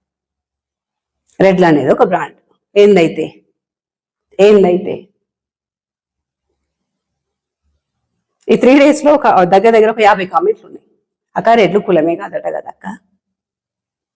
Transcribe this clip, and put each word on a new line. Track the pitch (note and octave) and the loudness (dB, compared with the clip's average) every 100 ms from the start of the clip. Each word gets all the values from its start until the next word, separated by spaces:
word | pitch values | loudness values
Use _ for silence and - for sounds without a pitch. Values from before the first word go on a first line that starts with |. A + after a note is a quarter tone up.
| _ _ _ _ _ _ _ _ _ _ _ _ _ - | _ _ _ _ _ _ _ _ _ _ _ _ _ -2
రెడ్లు | F#3+ F3+ F3 | 0 2 2
అనేది | D3 C3+ | 0 0
ఒక | G#3+ | 0
బ్రాండ్. | A3 F3 D3 _ _ _ _ G3+ | 0 -2 -8 _ _ _ _ 2
ఏందైతే, | G#3 F#3 E3 E3 - - _ _ _ _ _ _ _ _ _ - | 2 2 0 -4 -12 -14 _ _ _ _ _ _ _ _ _ 0
ఏందైతే | G3+ G#3 F3+ F3+ - - - _ _ _ _ _ _ _ _ _ _ _ _ _ _ _ _ _ _ _ _ _ _ _ _ _ _ _ _ _ _ _ _ _ - | 2 4 2 -2 -6 -12 -16 _ _ _ _ _ _ _ _ _ _ _ _ _ _ _ _ _ _ _ _ _ _ _ _ _ _ _ _ _ _ _ _ _ -4
ఈ | G#3 | 0
త్రీ | B3 C#4+ | 2 4
డేస్ | C#4+ C#4+ | 2 2
లో | C#4+ | 0
ఒక | D4 A#3+ F#3+ | 0 0 0
దగ్గర | F3+ F#3+ A3+ | 2 2 2
దగ్గర | A3+ A3 | 2 0
ఒక | A3+ | 0
యాభై | G3+ G3+ F#3 | 0 0 -4
కామెంట్లు | E3 G4 - - | -4 -4 -6 -12
ఉన్నాయి. | - _ _ _ _ _ - | -20 _ _ _ _ _ -6
"అక్క, | A3 | 0
రెడ్లు | A#3 F3+ G3+ | 0 0 -2
కులమే | - E3+ D#3+ E3+ | -2 -2 -2 -4
కాదట | G3 D#3 E3+ | -10 -12 -10
కదక్క, | D#3 - - - - _ _ _ _ _ _ _ _ _ _ _ | -12 -14 -18 -18 -20 _ _ _ _ _ _ _ _ _ _ _